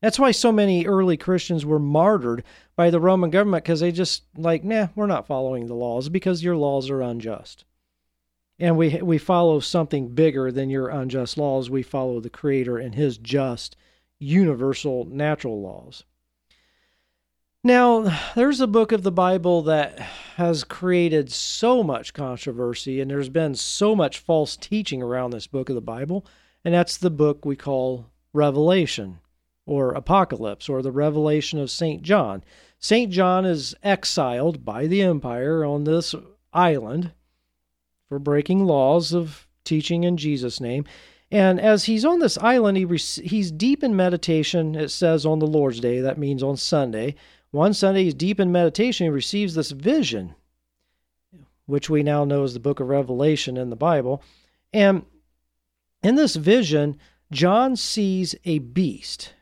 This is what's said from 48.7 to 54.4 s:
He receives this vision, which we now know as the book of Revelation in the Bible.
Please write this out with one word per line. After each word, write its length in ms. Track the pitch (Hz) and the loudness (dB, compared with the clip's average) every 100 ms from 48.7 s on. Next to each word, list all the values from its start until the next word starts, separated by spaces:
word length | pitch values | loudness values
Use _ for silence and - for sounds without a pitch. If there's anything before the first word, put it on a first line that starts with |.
| 160 240 226 170 | 2 -2 0 -2
He 40 | |
receives 460 | 143 123 202 202 160 | -2 -4 -4 -2 -2
this 160 | 151 | -6
vision, 640 | 139 160 302 208 113 90 78 _ _ _ _ _ _ _ _ _ 180 143 _ - | -4 0 0 0 -4 -8 -14 _ _ _ _ _ _ _ _ _ -20 _ _ -4
which 220 | 143 - | -4 0
we 120 | 151 | 0
now 240 | 147 147 143 | 2 2 2
know 180 | 143 | 0
as 100 | 139 | 0
the 60 | 120 | -2
book 200 | 120 139 | -4 -2
of 100 | 127 | 0
Revelation 680 | 139 127 123 147 151 - 127 | 0 0 0 2 0 -2 -6
in 120 | 127 | -6
the 60 | 113 | -2
Bible. 480 | 151 160 123 143 _ _ | 0 2 0 -4 _ _